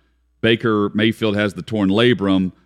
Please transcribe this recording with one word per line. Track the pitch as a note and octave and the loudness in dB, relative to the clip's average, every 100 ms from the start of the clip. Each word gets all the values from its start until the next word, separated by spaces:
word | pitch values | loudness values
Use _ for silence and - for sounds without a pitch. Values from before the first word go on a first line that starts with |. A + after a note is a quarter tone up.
| _ _ _ _ | _ _ _ _
Baker | A2+ A#2 A#2 G#2+ G2+ | 0 0 0 0 -2
Mayfield | G#2+ A2 - A2 G2+ | 0 0 0 -2 -2
has | G#2 | -2
the | F2 | -6
torn | - G#2+ F#2+ | -8 -2 0
labrum, | G2+ B2 G2 G2 F#2+ F#2 - | 2 2 2 0 0 -2 -6